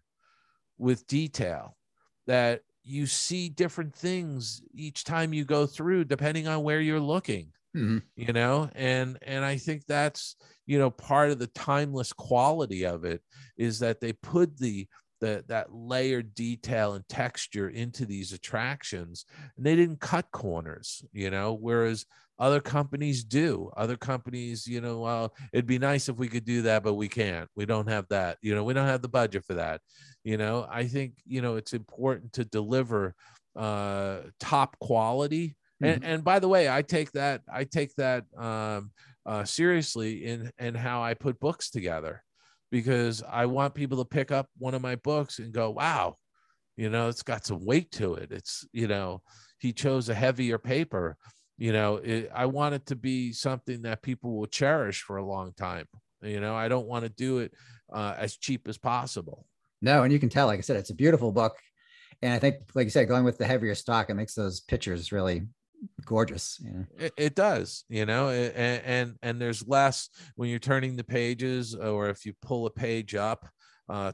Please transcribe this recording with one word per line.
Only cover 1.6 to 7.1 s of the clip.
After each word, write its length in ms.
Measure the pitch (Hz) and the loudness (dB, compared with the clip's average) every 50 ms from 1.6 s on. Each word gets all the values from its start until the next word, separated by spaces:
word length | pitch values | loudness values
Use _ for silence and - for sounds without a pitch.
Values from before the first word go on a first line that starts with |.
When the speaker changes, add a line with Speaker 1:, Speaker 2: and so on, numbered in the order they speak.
| 52 - - _ _ _ _ _ _ _ _ _ _ | -8 -12 -18 _ _ _ _ _ _ _ _ _ _
Speaker 1:
that 340 | 123 127 123 120 120 120 113 - _ _ _ _ | 2 4 4 4 4 2 0 -6 _ _ _ _
you 240 | 127 139 147 143 | -8 -4 -2 -2
see 420 | 131 - - - - 175 180 175 170 | 0 0 -2 -2 -2 -2 -2 -4 -4
different 460 | 143 170 180 170 - 175 160 151 - | 0 0 0 0 0 -4 -6 -6 -8
things 640 | - - 180 185 185 175 156 139 127 113 110 110 113 - - - | -6 -4 -2 -2 -2 -2 -4 -4 -6 -6 -8 -10 -12 -16 -18 -14
each 280 | - 156 151 143 - - | -12 -12 -10 -10 -8 -6
time 300 | - 165 165 165 160 156 | -2 0 0 0 0 0
you 100 | 151 143 | -2 0
go 220 | 135 156 147 147 | 2 4 4 4
through, 380 | 143 - - 156 175 190 185 160 | 2 0 -2 0 2 4 4 4
depending 420 | 131 143 131 143 151 156 160 156 | 2 2 2 2 0 0 0 0
on 140 | 160 156 156 151 | 0 0 0 2
where 160 | 151 151 156 | 2 2 4
you're 180 | 156 156 156 156 | 4 2 2 2
looking. 520 | 147 143 | 2 2